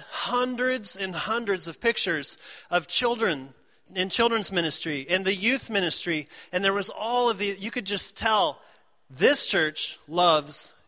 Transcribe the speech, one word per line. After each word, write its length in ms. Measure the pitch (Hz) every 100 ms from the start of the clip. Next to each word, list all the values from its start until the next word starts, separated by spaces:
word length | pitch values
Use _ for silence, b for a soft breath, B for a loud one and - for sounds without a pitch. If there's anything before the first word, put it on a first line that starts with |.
| -
hundreds 840 | - 175 247 254 240 254 254 202 196
and 180 | 190
hundreds 540 | 170 - 226 214 185 165
of 120 | 156
pictures 580 | 233 233 190 156 135 - B B B
of 160 | 175 160
children 680 | - 247 233 220 143 135 - _ _ _
in 140 | 196 214
children's 440 | - 233 226 196
ministry, 480 | 185 165 - 165 143
in 220 | 135 185
the 120 | 190
youth 360 | 196 214 262 -
ministry, 580 | 208 170 - 180 156 147 B B
and 120 | 185
there 80 | 196
was 180 | 196 196
all 400 | 190 220 247 240
of 80 | 196
the, 180 | 202 196
you 120 | 208
could 160 | 247 190
just 300 | 196 - -
tell 440 | 220 220 165 - b b b _ _
this 360 | 131 214 277 -
church 520 | 185 156 - - - -
loves 680 | 170 175 156 147 - - -